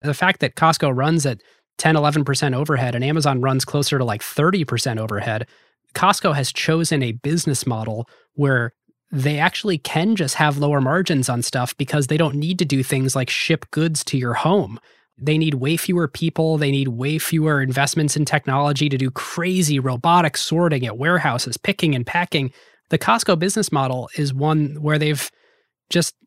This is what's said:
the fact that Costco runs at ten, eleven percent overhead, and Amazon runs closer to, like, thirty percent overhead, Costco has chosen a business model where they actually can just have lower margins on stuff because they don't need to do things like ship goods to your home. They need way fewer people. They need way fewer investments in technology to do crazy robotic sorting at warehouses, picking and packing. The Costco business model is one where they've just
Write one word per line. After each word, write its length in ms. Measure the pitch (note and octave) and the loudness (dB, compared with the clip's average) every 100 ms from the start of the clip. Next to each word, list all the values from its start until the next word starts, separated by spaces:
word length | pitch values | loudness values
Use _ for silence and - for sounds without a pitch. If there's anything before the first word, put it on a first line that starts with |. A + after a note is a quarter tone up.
the 120 | D3 | -4
fact 260 | C#3 F#3 - | 0 0 2
that 140 | C3 | -2
Costco 400 | - D#3+ D#3+ D3 | 2 2 4 0
runs 300 | B2+ D3 E3 C3+ | 0 2 2 0
at 140 | G#2+ _ _ _ - | -4 _ _ _ -2
ten, 140 | D#3+ D#3+ | 2 4
eleven 280 | D3 D3+ | 4 2
percent 300 | C#3 C3+ D3 | 0 0 0
overhead, 400 | B2+ D3+ C#3 B2+ | 0 0 0 0
and 80 | A#2+ | -2
Amazon 380 | C3 D#3+ C#3+ B2+ | 0 0 2 2
runs 240 | C3 C3 | 2 0
closer 340 | C3 D3 C#3 C#3 | 0 -2 0 0
to, 60 | |
like, 180 | A#2+ G#2+ | -2 -4
thirty 420 | - - D#3+ F#3+ | -4 0 2 2
percent 360 | C#3+ A#2 C3 A2 | 0 -2 -2 -4
overhead, 480 | A2 G#2 A#2 A2 A2+ _ _ _ _ | -4 -4 -4 -4 -6 _ _ _ _
Costco 380 | - F#3 G3+ F#3+ | 0 2 4 2
has 200 | C#3+ B2+ | 0 -2
chosen 500 | - - D#3+ E3 D3+ | -2 0 2 2 0
a 80 | B2 | 0
business 560 | A2+ C#3+ E3 D#3 C3+ - | -4 -2 -2 0 -2 -2
model 420 | A2 A2 A2 A#2 _ _ | -4 -4 -6 -8 _ _
where 380 | - C#3 C3 A#2 - _ _ _ | -2 2 2 0 -6 _ _ _
they 300 | C#3 C3+ D3 | -4 -2 2
actually 380 | E3+ - G#3+ D#3+ | 0 0 -2 -2
can 360 | - D#3 G3 | -2 0 2
just 220 | G#3 C#3 - | 2 0 2
have 220 | D3+ C#3+ | 2 2
lower 220 | D3 C#3+ | 2 2
margins 480 | C3 E3+ F#3 D3 B2+ | 2 0 2 0 0
on 140 | A#2+ | -2
stuff 340 | A#2 B2+ B2 - | -2 -2 -4 -4
because 300 | C#3 D3 C3 | -2 -2 0
they 100 | D#3 | 2
don't 200 | D#3+ C#3+ | 0 0
need 240 | D#3 F#3 | -2 -2
to 40 | |
do 200 | D#3 C#3 | 0 0
things 320 | C3 C3+ C3 C3 | 0 0 0 -2
like 120 | B2+ | -2
ship 380 | - - D#3+ - | -4 -2 -2 -2
goods 320 | D3+ E3 D3+ | -2 0 -2
to 120 | - C3+ | -2 -2
your 180 | B2 | -2
home. 440 | A#2 D#3 G3+ G2+ A2+ - _ _ _ | 0 2 2 0 -6 -16 _ _ _
They 180 | C#3 D#3 | 0 2
need 180 | D#3+ | 2
way 220 | C3+ C#3 E3 | 0 0 -2
fewer 300 | - F3 D#3+ | 0 0 0
people. 500 | - E3 - D#3+ D#3 | -2 -4 0 0 2
They 140 | D3 | 2
need 180 | C#3 C3+ | 2 0
way 300 | A#2 C#3 D#3 | -2 -2 -2
fewer 420 | - E3 D#3 C#3+ | 0 0 2 2
investments 560 | C3 B2+ C#3 - D3+ D#3 | 0 0 0 0 0 0
in 80 | |
technology 640 | D3 D3+ - C3+ D3 C#3+ D3 | 0 0 0 0 0 0 0
to 80 | C3+ | 0
do 140 | C3 | -2
crazy 680 | C3 - - F3 F#3 D#3 C#3 | -4 -8 -4 -2 0 2 0
robotic 560 | C3 B2 E3 F3 D#3+ - | 0 0 4 4 4 0
sorting 500 | - D#3+ F3 C#3+ A#2+ | -2 2 2 2 -2
at 100 | A2 | -2
warehouses, 600 | D3+ F3 - A#2 - - | 0 2 2 -2 -4 -4
picking 400 | - G3 D#3+ C3 | -4 0 0 0
and 100 | A#2+ | -2
packing. 460 | F3 F3 D#3 C3 - - _ _ | -2 -2 -2 -4 -8 -20 _ _
The 80 | - | -2
Costco 400 | - A#3 - E3+ | 2 0 2 2
business 320 | F#3+ G#3+ G3+ | 2 0 0
model 360 | D3 C3 B2+ A#2 - | 0 0 -2 -6 -4
is 160 | C#3+ | -4
one 480 | C3+ D3+ D#3 D3 D3 | 0 2 2 0 -2
where 180 | D3+ D3+ | -2 0
they've 320 | D3+ C#3+ - - _ _ _ _ _ | 0 -2 -6 -12 _ _ _ _ _
just 240 | E3+ D#3+ - | -2 -2 -6